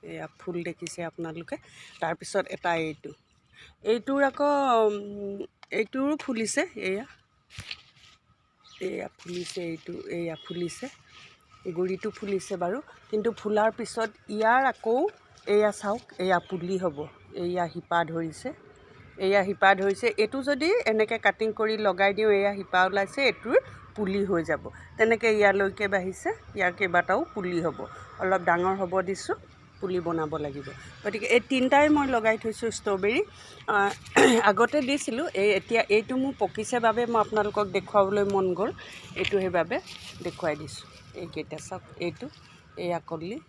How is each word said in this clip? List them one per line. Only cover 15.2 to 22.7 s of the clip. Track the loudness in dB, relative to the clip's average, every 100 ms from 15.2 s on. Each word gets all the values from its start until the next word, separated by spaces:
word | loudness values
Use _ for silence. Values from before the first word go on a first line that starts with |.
| _ -16 2
এয়া | 4 4 0
চাওক, | -4 -4 -6 -4
এয়া | 2 2 2
পুলি | -8 -2 -2
হ'ব, | -2 -4 -10 -12 -16 -6
এয়া | -4 -2 -2
শিপা | -4 -2 0 0
ধৰিছে, | -2 -6 -8 -12 -12 -20 -20 -20 -20 -20 -4 2
এয়া | 2 2
শিপা | 4 4 4
ধৰিছে। | 2 0 -2 0
এইটো | 0 0
যদি | -2 0 2 2 2
এনেকৈ | 2 2 2 0
কাটিং | 2 -4 0
কৰি | -2 2 0
লগাই | 2 2 4
দিওঁ, | 4 4
এয়া | 2 -2
শিপা | 0